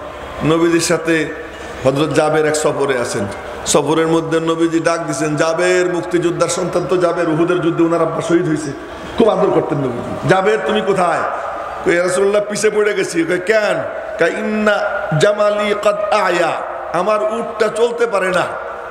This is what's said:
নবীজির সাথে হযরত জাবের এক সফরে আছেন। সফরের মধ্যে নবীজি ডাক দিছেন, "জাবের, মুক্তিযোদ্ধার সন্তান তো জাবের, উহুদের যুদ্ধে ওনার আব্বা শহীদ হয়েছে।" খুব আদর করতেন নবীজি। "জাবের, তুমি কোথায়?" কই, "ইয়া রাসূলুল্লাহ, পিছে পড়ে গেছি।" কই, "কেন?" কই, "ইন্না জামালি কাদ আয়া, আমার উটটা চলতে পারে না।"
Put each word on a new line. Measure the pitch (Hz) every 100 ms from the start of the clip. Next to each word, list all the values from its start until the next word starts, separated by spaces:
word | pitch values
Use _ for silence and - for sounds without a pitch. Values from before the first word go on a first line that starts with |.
| - - - -
নবীজির | 143 160 170 165
সাথে | 165 160 160 160 147 - - - - -
হযরত | 131 139 156
জাবের | 139 156 156 151
এক | 151
সফরে | 120 139 135 127
আছেন। | 117 120 101 - - - -
সফরের | 156 135 160 160
মধ্যে | 165 151 160
নবীজি | 165 165 165 165
ডাক | 165 165
দিছেন, | 156 151 156 147
"জাবের, | 160 170 180 180 180
মুক্তিযোদ্ধার | 170 - 170 170 160 165
সন্তান | - 180 180 170
তো | 185
জাবের, | 170 175 160
উহুদের | 156 170 180
যুদ্ধে | 160 156
ওনার | 165 165
আব্বা | 160 160
শহীদ | 156 175 156
হয়েছে।" | 151 143 - - - - -
খুব | 214
আদর | 185 185
করতেন | 165 - 143
নবীজি। | 131 120 113 - 139
"জাবের, | 190 190 214 -
তুমি | 208
কোথায়?" | 185 185 175 147 - - - - - -
কই, | -
"ইয়া | 170
রাসূলুল্লাহ, | 180 185 202 208
পিছে | 208 208 214
পড়ে | 214 208
গেছি।" | 196 175 170
কই, | 160 180 185
"কেন?" | 220 202 165 - - - -
কই, | 165 208
"ইন্না | 214 214 214 202 - - - 156
জামালি | 202 208 208 208 208 208
কাদ | 208 208 -
আয়া, | 208 185 175 160 120 - - -
আমার | 165 196 214
উটটা | 214 233 - 214 214
চলতে | 214 240 233 233
পারে | 190 185
না।" | 180 143 - - - -